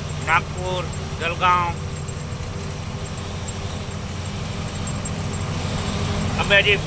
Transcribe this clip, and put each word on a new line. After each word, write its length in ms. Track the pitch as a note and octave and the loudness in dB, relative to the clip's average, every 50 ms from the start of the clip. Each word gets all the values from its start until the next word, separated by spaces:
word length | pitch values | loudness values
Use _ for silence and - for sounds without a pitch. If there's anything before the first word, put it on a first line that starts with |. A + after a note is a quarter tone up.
| - - - - - | -4 -4 -4 -2 2
નાગપુર, 580 | D3+ D#3+ F3 F3 - - - F#3 F#3 F#3 F3+ F3 - - - D3 - - - | 4 4 4 4 2 -4 -2 -2 0 0 0 -2 -2 -4 -4 -4 -4 -4 -2
જલગાંવ. 540 | D#3 E3 F3 - F3+ F3+ F3+ F3+ F3 F3+ F#3+ - - - - - - - - - - - - - - - - - - - - - - - - - - - - - - - - - - - - - - - - - - - - - - - - - - - - - - - - - - - - - - F#4+ F#4 - - - - - - - - - - - - - - - - - - - - - - - - - - - - - | -2 -2 0 4 6 6 6 6 4 2 0 -2 -4 -4 -4 -4 -4 -4 -4 -6 -4 -6 -4 -4 -4 -4 -4 -4 -4 -4 -4 -4 -6 -6 -4 -4 -4 -4 -4 -6 -6 -4 -4 -4 -4 -4 -4 -4 -4 -4 -4 -4 -4 -4 -6 -6 -4 -6 -4 -4 -4 -4 -4 -4 -2 -2 -2 -4 -4 -4 -4 -4 -2 -2 -2 -2 -2 -2 -2 -2 -2 -2 -2 -2 0 0 0 0 0 0 0 0 0 0 0 0 0 2 2 2 2 2 2 2
અમે 160 | - - G3+ G3 | 4 6 6 8
હજી 200 | G3 G3+ G3+ F#3+ - | 8 6 6 4 4